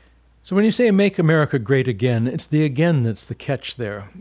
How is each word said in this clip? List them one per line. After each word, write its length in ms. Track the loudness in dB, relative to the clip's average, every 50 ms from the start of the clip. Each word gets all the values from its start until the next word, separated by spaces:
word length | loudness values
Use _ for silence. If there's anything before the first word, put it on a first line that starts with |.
| _ _ _ _ _ _ _ _ _
So 120 | -4 0
when 100 | 2 2
you 60 | 2
say 200 | 2 2 2 4
"Make 280 | 4 4 2 2 2 2
America 400 | 2 4 4 4 2 2 0 -2
Great 300 | 0 0 0 2 2 0
Again," 380 | -2 0 0 0 2 0 0
it's 200 | -2 -4 -6 -6
the 180 | -2 0 0 0
again 380 | 0 0 0 2 2 2 2 0
that's 240 | 0 -2 -4 -8
the 80 | -12 -12
catch 420 | -10 -6 -6 -6 -6 -6 -10 -10
there, 320 | -8 -8 -8 -8 -10 -12 -16 -18 -10